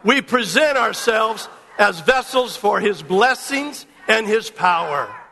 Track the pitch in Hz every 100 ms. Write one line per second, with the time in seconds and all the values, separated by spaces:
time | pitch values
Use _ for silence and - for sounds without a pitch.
0 | 196 269 - 247 202 202 302 269 226 -
1 | - 220 220 214 - - - - 208 170
2 | 156 262 247 262 240 - 202 196 208 180
3 | 151 185 247 254 - 277 294 - - _
4 | - 220 214 220 220 - 180 170 160 143
5 | 110 - -